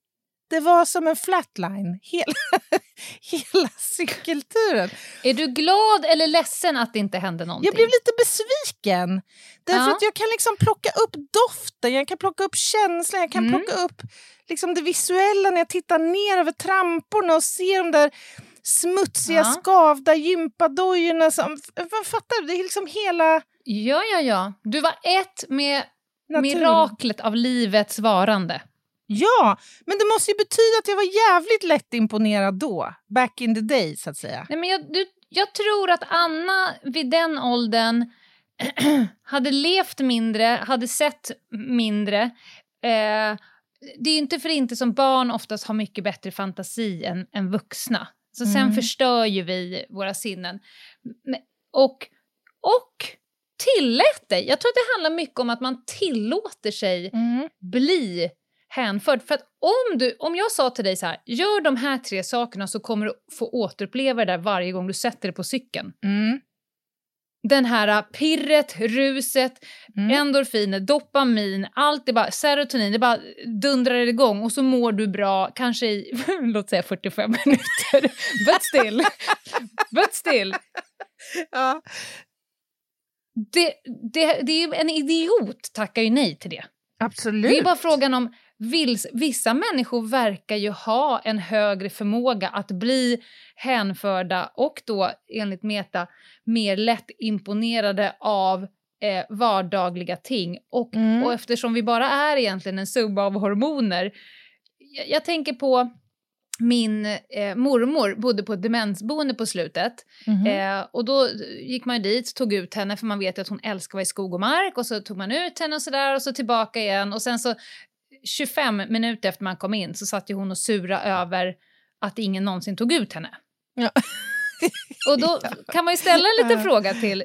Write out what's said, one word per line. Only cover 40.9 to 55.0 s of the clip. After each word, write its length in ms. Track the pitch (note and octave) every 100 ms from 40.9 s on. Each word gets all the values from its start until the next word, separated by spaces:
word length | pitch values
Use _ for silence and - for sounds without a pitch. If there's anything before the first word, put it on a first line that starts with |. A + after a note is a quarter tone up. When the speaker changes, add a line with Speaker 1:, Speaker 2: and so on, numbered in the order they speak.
| - D4 D4 - - _ G#3+ C4
Speaker 2:
mindre. 520 | A#3+ A3 G#3 G#3 G3+ A#3+ A#3+ - - _ _
Eh, 540 | A#3+ A3+ G#3+ G#3+ G#3+ G#3+ _ _ _ _ C#4 -
det 120 | B3+
är 40 |
ju 40 | D#4
inte 220 | C#4+ E4
för 80 | D#4+
inte 280 | D#4 B3 A#3+
som 160 | B3
barn 380 | A#3 C4+ C4 B3
oftast 360 | A3+ - G#3+ -
har 80 |
mycket 300 | G#3+ G#3 -
bättre 260 | G3 - F#3+
fantasi 720 | - G3 F3+ F#3 - A3 F3
än, 220 | - F3 -
än 160 | G3+ F#3+
vuxna. 580 | G3+ - - - A3 - _ _
Så 140 | - A#3
sen 100 | A#3
Speaker 1:
Mm. 120 | C4
Speaker 2:
förstör 500 | G#3+ A#3 - C4 A#3+
ju 180 | A3 F#3+
vi 440 | F3 F#3 F3+ F3+ -
våra 240 | F#3+ G3
sinnen. 440 | G3 A3+ F3+ F3+ G3 _ - - _ A#3+ -
Men, 160 | - B3+ _ _ _
och, 360 | - C4+ - - _ _ _ _ _
och 460 | - A#4+ - - - - _ _ _ - - B4
tillät 520 | C4+ A#3+ A#4+ - -
dig. 180 | F#3 -
Jag 120 | C#4+
tror 80 | A#4+
att 60 |
det 180 | B4 A#4+
handlar 160 | A#4